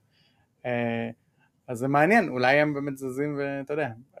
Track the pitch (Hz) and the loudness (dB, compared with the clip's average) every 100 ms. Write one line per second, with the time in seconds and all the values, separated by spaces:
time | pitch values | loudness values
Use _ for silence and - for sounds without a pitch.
0 | _ _ _ _ _ _ 123 120 120 117 | _ _ _ _ _ _ -4 -2 -2 -2
1 | 117 120 _ _ _ _ - 117 135 143 | -6 -10 _ _ _ _ -12 -6 0 4
2 | 160 226 165 127 127 143 151 143 143 135 | 6 4 2 2 4 4 4 0 -6 -6
3 | 135 127 147 143 139 139 135 151 135 113 | -8 -4 -4 -4 -6 -6 -6 -4 -6 -8
4 | 131 - | -18 -14